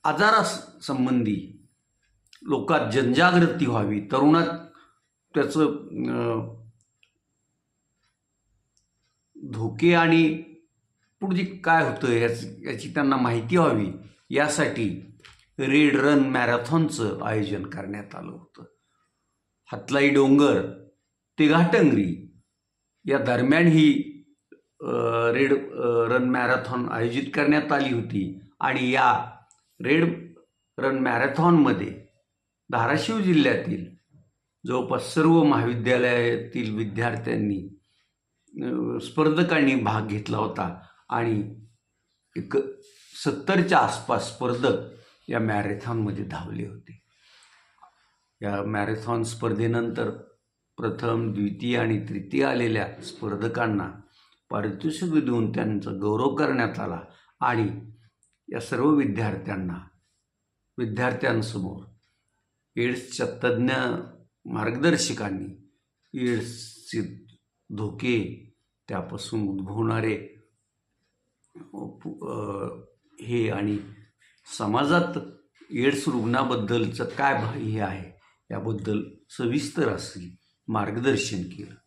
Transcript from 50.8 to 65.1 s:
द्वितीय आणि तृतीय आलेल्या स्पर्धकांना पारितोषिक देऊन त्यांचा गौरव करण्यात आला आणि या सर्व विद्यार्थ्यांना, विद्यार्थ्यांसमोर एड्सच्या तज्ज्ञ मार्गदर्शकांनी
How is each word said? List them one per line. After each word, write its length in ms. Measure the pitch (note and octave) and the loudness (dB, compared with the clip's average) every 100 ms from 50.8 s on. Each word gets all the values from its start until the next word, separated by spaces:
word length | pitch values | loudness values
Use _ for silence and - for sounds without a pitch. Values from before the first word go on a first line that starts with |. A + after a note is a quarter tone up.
| A2+ - A#2 A2+ A2+ | -6 -2 -2 0 -2
द्वितीय 460 | G2 G2+ G#2 B2 A#2+ | -2 -4 -4 -2 0
आणि 200 | A2+ G#2+ | 0 -2
तृतीय 460 | - G#2 - C3+ C3+ | -4 -8 -4 0 0
आलेल्या 560 | B2+ A#2 A2 F#2+ - | 0 0 -2 -4 -10
स्पर्धकांना 880 | - - A2 G2+ A2+ A#2 A2+ G#2 F2+ F2+ _ _ _ _ _ | -18 -10 -8 -4 -4 -2 0 0 -4 -12 _ _ _ _ _
पारितोषिक 760 | G#2+ G#2 F#2+ D#3 - F3+ D#3 B2+ | -6 -4 -4 -6 -4 0 0 0
देऊन 260 | A#2+ G#2+ | 0 0
त्यांचा 400 | A#2 A2 G#2 G#2 G2+ | -2 -2 -4 -6 -4
गौरव 340 | G#2 G#2+ C3+ - | -2 0 0 0
करण्यात 440 | D3 C3 A#2 A#2 | 0 0 -2 -4
आला 200 | G2+ E2+ - _ _ _ | -8 -8 -14 _ _ _
आणि 480 | B2+ A#2 G#2 A2 - - _ _ _ _ - | -2 0 -2 -4 -14 -20 _ _ _ _ -10
या 80 | - | -10
सर्व 300 | - A#2+ C#3+ | -6 0 2
विद्यार्थ्यांना, 960 | D3 A#2+ G2+ G#2+ F#2+ - F#2+ F#2 F2 - _ _ _ _ _ _ _ _ - | 2 2 -2 -4 -4 -6 -6 -6 -8 -14 _ _ _ _ _ _ _ _ -6
विद्यार्थ्यांसमोर 1080 | A#2+ G#2 B2 A#2 C3 A2+ A2 G2+ F#2 - - _ _ _ _ _ _ _ _ - | -6 -2 -2 0 -2 0 -2 -6 -8 -10 -18 _ _ _ _ _ _ _ _ -4
एड्सच्या 460 | A#2+ B2+ - - A#2+ - | -2 -4 -8 -6 -6 -2
तज्ज्ञ 300 | B2 A2+ B2 C3 B2+ B2 - - _ _ - | 0 2 0 0 -2 -4 -10 -20 _ _ -10
मार्गदर्शकांनी 1300 | A#2 A2 B2 D#3+ C#3+ - | -4 -4 0 0 0 -2